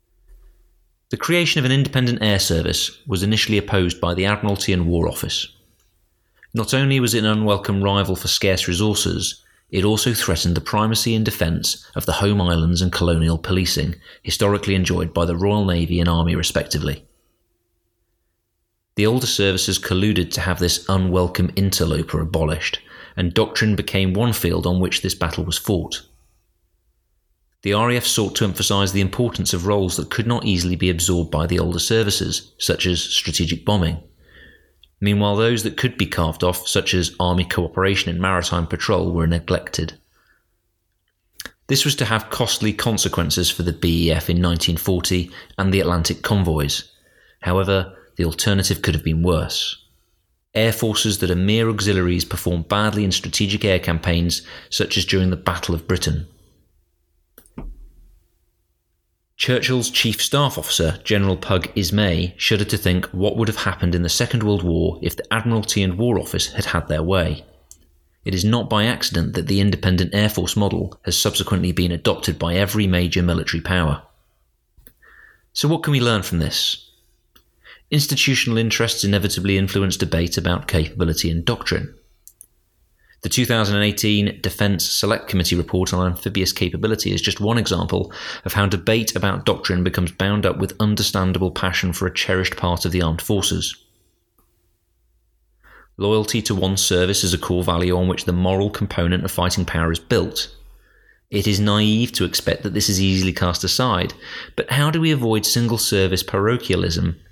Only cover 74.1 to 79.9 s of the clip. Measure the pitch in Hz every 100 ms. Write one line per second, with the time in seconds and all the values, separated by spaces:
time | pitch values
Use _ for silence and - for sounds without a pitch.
74.1 | _ _ _ _ _ _ _ - _ -
75.1 | - - _ _ - 147 165 156 135 120
76.1 | 107 - 85 76 - - - - _ _
77.1 | _ _ _ _ _ - - - 151 -
78.1 | 135 - 123 120 113 113 - 117 - 101
79.1 | 101 98 - 98 95 95 101 98